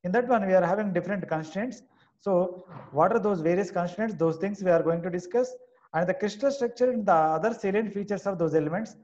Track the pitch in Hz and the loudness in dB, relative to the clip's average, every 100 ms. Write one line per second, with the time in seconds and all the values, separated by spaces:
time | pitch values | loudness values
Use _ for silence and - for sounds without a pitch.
0 | 180 226 247 233 196 185 170 202 214 175 | 0 0 2 2 4 4 4 0 0 -2
1 | 175 202 165 156 151 196 247 - _ _ | -2 -6 -4 -6 -6 -6 -6 -8 _ _
2 | _ _ 202 180 185 180 - - - 139 | _ _ 0 2 2 -4 -16 -18 -6 2
3 | 185 233 202 185 160 180 175 180 175 190 | 4 4 0 0 2 0 0 -4 -4 -4
4 | 220 170 165 156 196 202 185 165 151 170 | -6 0 0 0 -4 -2 2 4 4 0
5 | 180 175 170 240 254 - - _ _ 160 | -2 -6 -2 -2 -2 -6 -20 _ _ -2
6 | 175 185 208 202 277 277 240 240 254 233 | 0 0 -4 -2 -2 0 -4 0 0 2
7 | 202 165 156 160 214 226 196 202 220 202 | 4 4 4 2 -2 -2 -2 0 -2 -6
8 | 202 196 202 185 196 156 151 180 226 - | -4 -4 -2 0 2 2 0 -4 -6 -14